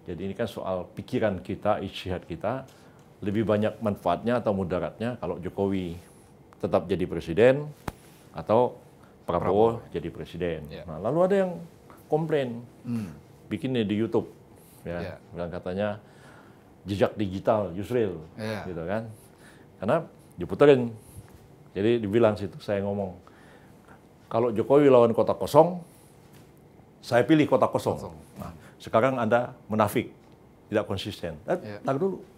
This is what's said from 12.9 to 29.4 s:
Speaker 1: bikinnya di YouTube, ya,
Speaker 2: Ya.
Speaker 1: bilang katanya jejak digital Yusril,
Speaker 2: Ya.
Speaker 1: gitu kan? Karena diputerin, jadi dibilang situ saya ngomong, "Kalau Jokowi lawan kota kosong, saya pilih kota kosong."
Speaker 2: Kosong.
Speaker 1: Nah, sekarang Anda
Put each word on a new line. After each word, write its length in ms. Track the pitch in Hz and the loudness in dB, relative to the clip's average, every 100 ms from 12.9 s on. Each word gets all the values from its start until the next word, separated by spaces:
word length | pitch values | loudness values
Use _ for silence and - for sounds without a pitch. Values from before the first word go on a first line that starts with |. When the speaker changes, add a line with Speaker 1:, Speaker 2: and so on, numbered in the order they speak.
| 117 98 73 - - - | -6 -6 -12 -20 -20 -8
Speaker 1:
bikinnya 340 | 104 131 127 | -6 -2 0
di 140 | 104 104 | 0 0
YouTube, 320 | 113 113 95 - - - - - | 0 -2 -4 -14 -20 -20 -20 -16
ya, 160 | - 87 | -10 -8
Speaker 2:
Ya. 140 | 87 73 - | -8 -12 -16
Speaker 1:
bilang 160 | 85 85 | -10 -8
katanya 540 | 87 92 92 104 104 - - - - - - - - | -8 -8 -4 -4 -6 -14 -20 -20 -20 -20 -20 -20 -18
jejak 320 | 90 101 120 - | -8 0 0 0
digital 560 | 104 92 107 110 95 | -4 -2 0 0 0
Yusril, 480 | 87 98 123 107 82 80 113 | -6 -4 -2 -2 -4 -12 -12
Speaker 2:
Ya. 320 | 110 107 85 | -8 -8 -8
Speaker 1:
gitu 160 | 85 | -8
kan? 240 | 82 107 117 107 - - - - - - | -6 -6 -6 -16 -20 -20 -20 -20 -20 -10
Karena 260 | 98 160 160 - - - | -2 -2 -2 -18 -20 -10
diputerin, 560 | 85 98 143 135 120 110 - - - - - - - | -8 4 8 8 4 -6 -18 -20 -20 -20 -20 -20 -12
jadi 240 | 92 104 120 | -2 2 2
dibilang 380 | 104 113 113 101 | 2 4 4 2
situ 240 | 98 151 | -6 -10
saya 240 | - 101 | -4 -2
ngomong, 320 | 98 101 95 90 - - - - - - - - - - - | -2 -4 -6 -8 -20 -20 -20 -20 -20 -20 -20 -20 -20 -20 -4
"Kalau 240 | 113 123 | -2 0
Jokowi 360 | 107 110 139 143 | 0 4 6 8
lawan 240 | 127 117 | 8 8
kota 200 | 110 101 | 4 0
kosong, 480 | 98 95 143 170 180 - - - - - - - - - - - - | 0 4 6 6 2 -12 -20 -20 -20 -20 -20 -20 -20 -20 -20 -20 -20
saya 240 | - 120 | 0 2
pilih 220 | 123 156 143 | 6 4 6
kota 200 | 131 110 | 4 4
kosong." 300 | 131 - 80 | 0 -2 -4
Speaker 2:
Kosong. 200 | 90 78 - - | -8 -16 -20 -16
Speaker 1:
Nah, 160 | - - - - | -16 -16 -20 -18
sekarang 400 | - 113 127 131 | 0 2 2 0
Anda 400 | 113 120 | 2 2